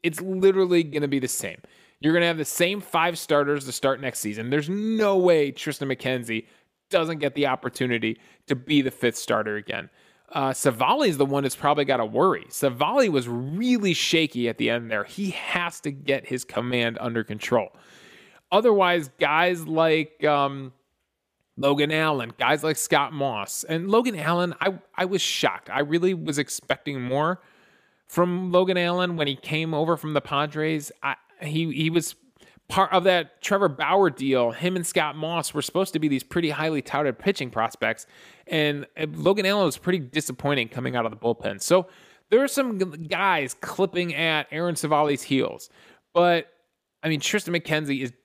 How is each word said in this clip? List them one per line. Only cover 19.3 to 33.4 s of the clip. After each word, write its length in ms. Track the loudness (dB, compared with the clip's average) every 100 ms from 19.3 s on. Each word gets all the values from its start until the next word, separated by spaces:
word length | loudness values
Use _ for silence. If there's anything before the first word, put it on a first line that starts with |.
| 4 2 0 -2
like, 560 | 2 4 4 0 _
um, 480 | 2 2 0 -4 -14 _ _ _ _ _ _ _ _ -2
Logan 320 | 0 2 2
Allen, 400 | 2 0 -2 -6 -2
guys 260 | 0 2
like 140 | 0 -2
Scott 340 | 2 2 2
Moss. 520 | -2 -4 -2 -6 -10
And 260 | -4 -4 2
Logan 280 | 2 2 -4
Allen, 360 | -2 0 0 -2
I, 140 | -4 -4 _ -4
I 100 | -2
was 160 | 0
shocked. 500 | -2 0 -2 -2 -6
I 80 | -4
really 340 | 0 2 2
was 240 | 0 -4 -4
expecting 640 | -4 -6 _ -4 -4 -8
more 400 | -4 0 0 -2 _ _ _ _ _ _ _
from 440 | 0 2 0 2
Logan 260 | 2 4 2
Allen 380 | 0 0 -2 0
when 100 | -2
he 80 | -2
came 380 | -4 -4 -2
over 240 | -2 0 0
from 160 | 0
the 80 | -2
Padres. 680 | -2 -2 -2 -2 -2 -2 -6 -8
I, 140 | -6 -6 _ _
he, 300 | -4 -2 -2
he 160 | -2 0
was 260 | 0 -2 -12 _ _ -20 _ _
part 240 | 0 4
of 120 | 4 4
that 360 | 4 0 _